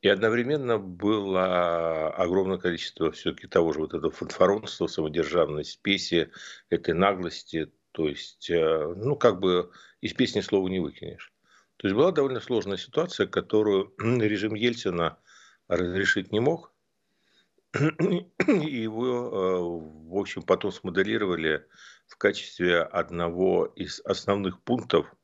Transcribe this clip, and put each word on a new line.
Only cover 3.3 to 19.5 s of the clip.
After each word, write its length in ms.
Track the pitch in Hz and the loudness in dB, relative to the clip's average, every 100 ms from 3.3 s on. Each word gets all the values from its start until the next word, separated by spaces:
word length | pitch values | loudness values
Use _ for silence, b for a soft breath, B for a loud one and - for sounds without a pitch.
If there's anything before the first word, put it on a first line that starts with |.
| - - | -6 0
того 260 | 92 82 | 2 2
же 80 | 76 | 0
вот 140 | 78 | -4
этого 160 | 82 76 | -2 -4
фанфаронства, 760 | - 87 - 92 101 - - 85 | -4 -10 2 4 4 -2 -4 -4
самодержавной 800 | - 78 80 78 87 78 76 | -2 -4 -2 0 2 0 -2
спеси, 640 | 73 - - 98 - 85 78 B B B B | -8 -6 -2 0 2 0 0 B B B B
этой 240 | 85 - | -2 0
наглости. 760 | 82 98 95 90 - - 82 76 _ _ | 2 2 2 -4 -8 -8 -6 -6 _ _
То 160 | - 78 | -4 -4
есть, 420 | 71 - - - | -4 -12 -16 -2
э, 440 | 85 80 80 76 90 | 2 2 2 -2 -4
ну, 180 | 117 | -4
как 260 | 147 127 92 | 2 2 4
бы 300 | 95 90 87 B B B | 2 2 0 B B B
из 140 | 107 | -10
песни 260 | - 123 104 | -2 0 0
слова 280 | 95 101 92 | 0 0 0
не 120 | 95 | -2
выкинешь. 520 | 78 - 80 - - _ b b b _ | -4 -8 -14 -14 -20 _ b b b _
То 100 | 101 | -2
есть 100 | 101 | 2
была 160 | 170 | 2
довольно 280 | 180 139 127 | 2 -2 -2
сложная 380 | - 117 95 98 | -2 -2 -2 -6
ситуация, 480 | - - 180 - 98 | -4 -4 -4 -2 0
которую 680 | - - 107 107 98 101 | 0 2 2 4 2 0
<clears throat> 40 | - | -4
режим 560 | 113 123 107 104 107 | 0 2 2 0 -2
Ельцина 640 | 107 120 117 104 87 82 - b b b b _ | 0 -2 0 -2 0 -2 -4 b b b b _
разрешить 640 | 87 90 92 98 110 95 | -2 0 0 0 0 0
не 80 | 107 | 0
мог. 320 | 127 165 - _ _ _ _ _ _ _ _ _ _ | 2 0 -8 _ _ _ _ _ _ _ _ _ _
<clears throat> 60 | - | 0
И 1040 | 151 156 180 175 - _ - 208 151 131 | 0 2 0 0 -4 _ 2 2 2 -4
его, 240 | 110 110 127 | -4 -2 0
э, 1040 | 123 120 98 92 | -2 -2 0 2